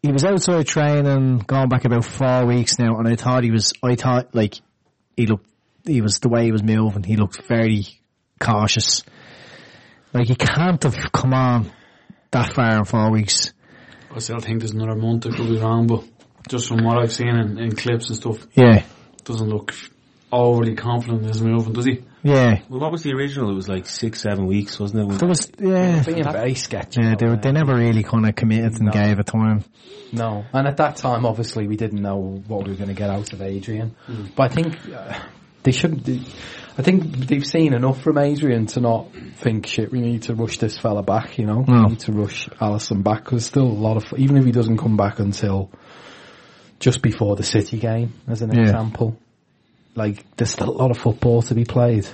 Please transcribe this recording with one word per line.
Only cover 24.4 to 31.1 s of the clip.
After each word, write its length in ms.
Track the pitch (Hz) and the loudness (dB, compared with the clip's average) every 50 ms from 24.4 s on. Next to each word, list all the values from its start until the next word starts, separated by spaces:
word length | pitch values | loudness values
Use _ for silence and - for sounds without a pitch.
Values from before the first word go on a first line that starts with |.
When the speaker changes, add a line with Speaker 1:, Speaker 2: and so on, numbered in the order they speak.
| 98 | 0
Speaker 3:
weeks, 320 | 92 95 104 101 104 - - | 0 0 0 -2 -4 -6 -6
wasn't 320 | 107 101 101 110 104 101 101 | -6 -4 -2 -2 -2 0 0
it? 60 | 98 | 0
Speaker 1:
There 100 | 175 175 | 2 2
was, 220 | 180 - - - - - | 2 0 -2 -6 -8 -4
yeah. 440 | 208 185 190 185 185 180 170 160 135 | 0 0 2 2 2 2 2 2 2
Speaker 4:
Being 180 | 160 165 165 151 | 0 0 -2 -2
very 320 | 143 - 101 117 127 131 | -2 -2 -2 -2 -2 -2
sketchy. 480 | - - - 120 101 92 - - 123 117 | -4 -6 -8 -8 -8 -8 -4 -2 0 2
Speaker 1:
Yeah, 120 | 113 110 104 | 2 2 2
they 80 | 117 | 2
were, 100 | 117 117 | 2 0
they 140 | 110 104 135 | 2 0 0
never 240 | 135 156 160 139 131 | 2 2 2 2 2
really 300 | 120 120 117 113 110 107 | 2 2 2 2 2 0
kinda 280 | - - 117 110 110 107 | 0 0 2 2 2 0
committed 420 | - 113 113 110 113 113 113 113 | 2 0 2 2 2 2 0 0
and 120 | 113 110 | 0 0
Speaker 4:
No. 60 | 104 92 | 0 2
Speaker 1:
gave 260 | 104 101 104 104 98 | 2 2 2 2 0
a 60 | 101 | -2
time. 400 | - - 110 110 110 110 107 104 - _ _ - - - - - - - | -2 0 0 2 2 2 0 -2 -6 _ _ -20 -20 -20 -20 -16 -10 -6
Speaker 4:
No. 320 | 117 117 113 107 104 104 120 - | -6 -4 -4 -6 -6 -10 -4 -2
And 160 | 131 135 143 | 0 0 0
at 80 | 143 | 2
that 200 | 147 160 143 143 | 2 2 2 2
time, 300 | - - 123 | -2 -2 -2